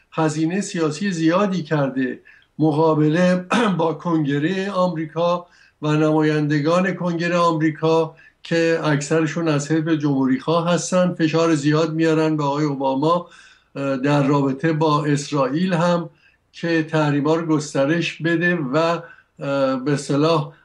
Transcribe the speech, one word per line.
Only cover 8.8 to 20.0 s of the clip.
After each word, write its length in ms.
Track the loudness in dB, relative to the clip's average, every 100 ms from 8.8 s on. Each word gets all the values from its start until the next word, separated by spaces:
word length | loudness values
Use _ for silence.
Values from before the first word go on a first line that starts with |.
اکثرشون 640 | 0 -2 0 0 0 -2 -2
از 240 | -2 0
حزب 240 | -2 0 0
جمهوری 440 | 0 0 2 0
خواه 300 | 0 0 0
هستن. 440 | 0 0 0 0
فشار 420 | 0 0 2 2 2
زیاد 380 | 2 2 0
میارن 440 | 0 2 2 2 0
به 60 |
آقای 220 | -2 0 -2
اوباما، 640 | 0 0 0 2 0 -2 -20 -20 _ _ -6
اه، 220 | -4 -2
در 260 | 0 2
رابطه 500 | 2 2 0 0 -2
با 320 | 2 2 2 0
اسرائیل 680 | -2 -2 0 0 0 0
هم 360 | 0 2 0 -2 _ _ _ _
که 320 | -8 -2 0
تحریما 520 | 0 0 2 2 0 0
رو 100 | 0
گسترش 760 | -2 -2 -2 0 0 -2 -4
بده 340 | -2 0 0 0
و، 220 | 0 0
اه، 220 | 0 -2 -8 -20 _ -12 -4 0 0 0
به 100 | -2
اصطلاح 600 | -2